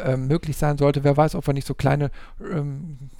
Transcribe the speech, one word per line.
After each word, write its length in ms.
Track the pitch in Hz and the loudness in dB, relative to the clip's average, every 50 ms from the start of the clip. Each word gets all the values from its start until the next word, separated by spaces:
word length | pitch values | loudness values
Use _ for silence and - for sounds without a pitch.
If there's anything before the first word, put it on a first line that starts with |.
| - 135 127 | 0 0 0
äh, 40 | |
möglich 400 | 131 131 135 151 170 - 156 139 | 0 2 2 0 0 0 -2 -2
sein 200 | - 151 147 147 | 0 0 0 2
sollte, 260 | 139 143 143 147 143 139 | 4 4 4 4 4 4
wer 120 | 143 143 | 4 6
weiß, 200 | 147 156 156 - | 6 4 4 2
ob 120 | 175 - | -2 -2
wir 60 | 147 139 | 0 -2
nicht 140 | 139 - | -2 -2
so 80 | - 131 | -6 -4
kleine, 360 | - - 135 143 147 143 135 - - - - - - | 0 2 2 2 2 0 -2 -4 -8 -14 -16 -14 -12
ähm, 560 | 214 214 196 151 143 143 139 139 175 165 147 123 139 135 - | -8 -4 -4 -4 -4 -4 -6 -8 -10 -10 -12 -12 -14 -16 -16